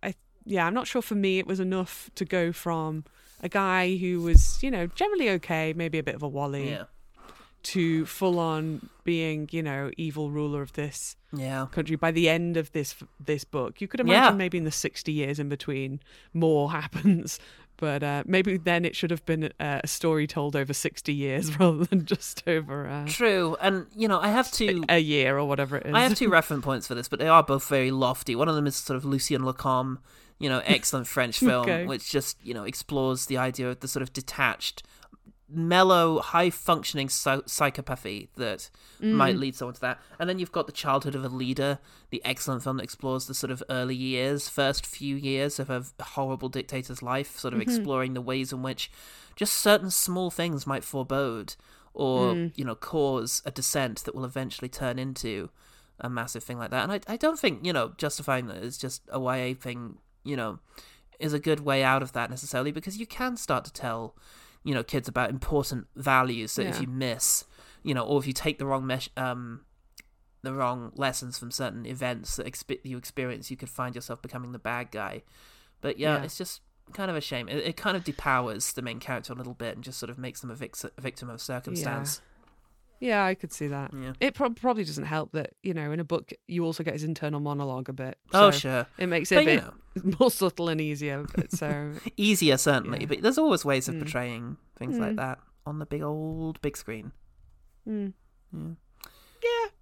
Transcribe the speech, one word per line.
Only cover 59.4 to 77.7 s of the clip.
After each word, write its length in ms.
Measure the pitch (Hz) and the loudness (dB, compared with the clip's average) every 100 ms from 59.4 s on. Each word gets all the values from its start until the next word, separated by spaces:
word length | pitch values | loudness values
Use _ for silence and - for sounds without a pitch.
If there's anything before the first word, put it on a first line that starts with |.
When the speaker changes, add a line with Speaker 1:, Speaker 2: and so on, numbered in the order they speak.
| 127 127 | -2 -4
Speaker 2:
thing, 420 | 127 120 117 - _ _ | -8 -8 -10 -14 _ _
you 120 | - 139 | -6 -4
know, 240 | 113 101 _ - - - - _ | -4 -6 _ -20 -20 -20 -20 _
is 140 | 151 | -2
a 60 | 147 | 0
good 220 | 147 151 | 2 0
way 220 | 143 135 | 2 4
out 200 | 131 135 | 6 4
of 100 | 131 | 2
that 160 | 127 117 | -4 -4
necessarily, 420 | 127 143 127 135 | -6 -4 -2 -2
because 260 | 180 196 196 | -4 -8 -10
you 100 | 226 | -10
can 280 | - 254 240 | -6 -4 -4
start 280 | - 135 - | -2 -2 -2
to 80 | |
tell, 420 | - 127 117 113 - - - - - | -8 -6 -6 -8 -12 -20 -20 -20 -12
you 100 | - | -2
know, 100 | 135 | -2
kids 240 | 120 139 123 | 0 -4 -2
about 220 | 123 120 | -2 0
important 580 | 131 - 147 135 127 - - | 0 0 0 0 -4 -8 -6
values 600 | 135 131 127 117 110 - | 4 4 4 0 -4 -2
that 120 | 107 | -2
if 80 | - | -2
Speaker 1:
Yeah. 60 | |
Speaker 2:
you 60 | 127 | -4
miss, 580 | 127 131 117 - - - - - - | -2 -2 0 2 2 -2 -20 -20 -12
you 100 | - | -2
know, 120 | 131 113 | -2 2
or 140 | 143 | 2
if 80 | 139 | 2
you 60 | |
take 260 | 127 160 143 | -2 -2 -2
the 60 | 139 | -2
wrong 200 | 135 131 | -2 0
mesh-, 240 | 131 - - | -4 -4 -6
um, 440 | 127 123 123 117 _ _ _ - - _ _ _ | -6 -6 -10 -14 _ _ _ -20 -20 _ _ _
the 120 | 131 | -8
wrong 380 | 135 127 123 117 - | -2 -2 -2 -8 -4
lessons 440 | 139 123 127 123 | -2 -2 -8 -10
from 100 | 120 | -10
certain 340 | - 131 107 117 | -6 -6 -6 -10
events 500 | 127 127 120 - - | -6 -4 -6 -6 -6
that 80 | 117 | -6
expe-, 340 | - - 135 | -10 -8 -8
you 140 | 135 123 | -8 -10
experience, 520 | 123 - 127 113 107 | -10 -6 -6 -6 -10
you 60 | 127 | -12
could 120 | 127 | -12
find 260 | - 127 120 | -8 -8 -8
yourself 260 | - 120 | -10 -12
becoming 300 | 131 123 123 | -10 -10 -10
the 60 | 123 | -8
bad 320 | 107 120 123 | -6 -6 -6
guy. 320 | 104 98 104 - - - - _ _ | -8 -8 -8 -16 -20 -20 -20 _ _
But 160 | 139 - | -6 -2
yeah, 200 | 151 147 | 0 0
Speaker 1:
Yeah. 60 | |
Speaker 2:
it's 140 | 147 - | -2 -8
just 240 | 180 - _ _ _ | -10 -10 _ _ _
kind 180 | - 196 | -8 -4
of 60 | 160 | -4
a 40 | |
shame. 260 | 143 131 117 | -4 -6 -4
It, 80 | 143 | -4
it 200 | 143 | -4